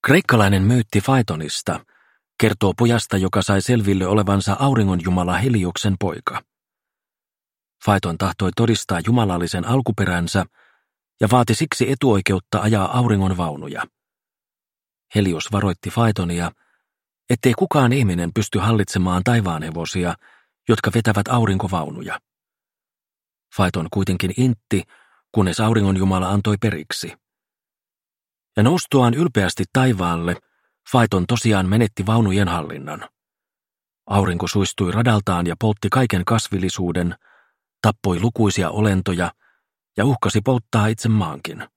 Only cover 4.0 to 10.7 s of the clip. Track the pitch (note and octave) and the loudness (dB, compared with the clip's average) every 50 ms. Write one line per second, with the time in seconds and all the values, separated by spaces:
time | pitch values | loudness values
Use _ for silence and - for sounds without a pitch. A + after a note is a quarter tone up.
4 | F#2 F2+ G#2 G#2+ G2 G2 G2+ G2 F#2+ G#2 G2 - C#3 C#3 C3+ A#2 G#2 G2 F#2 F2 | 0 0 0 2 2 2 0 0 0 -2 -2 0 0 2 2 2 2 2 0 0
5 | E2 F#2 F2+ F2+ F2+ F2 F2 F2 A2+ C3+ A#2+ G#2 F2+ F2 E2+ - - G#2+ F#2+ - | 0 0 0 0 0 -2 -2 -2 0 0 0 0 0 -2 -4 -2 -2 -2 -2 0
6 | G2+ F2+ D2+ D2+ _ - - - _ _ _ _ _ _ _ _ _ _ _ _ | -2 -6 -6 -6 _ -8 -8 -8 _ _ _ _ _ _ _ _ _ _ _ _
7 | _ _ _ _ _ _ _ _ _ _ _ _ _ _ _ _ - G#2+ G2+ F#2 | _ _ _ _ _ _ _ _ _ _ _ _ _ _ _ _ 0 0 0 2
8 | - F2+ E2 D#2+ G2 F2+ - - G2 F2+ F2 - A#2 A2+ A2+ - - - F#2+ E2+ | 0 -4 -4 -4 -4 -6 -4 -4 -4 -4 0 0 0 2 0 -2 -2 -4 -6 -4
9 | D#2+ A2+ A#2+ B2 A2+ G2 F2+ F2 F2 E2 - F#2 F2 G#2+ B2 C3+ B2 A#2+ G2+ - | -2 0 0 2 2 0 -2 -2 -4 -4 -4 -6 -4 -2 -2 0 0 -2 -2 -2
10 | G2 F#2 F2+ F2 E2+ E2+ - G2 E2+ - _ _ _ _ | -2 -2 0 -2 -4 -2 -2 -2 -2 -2 _ _ _ _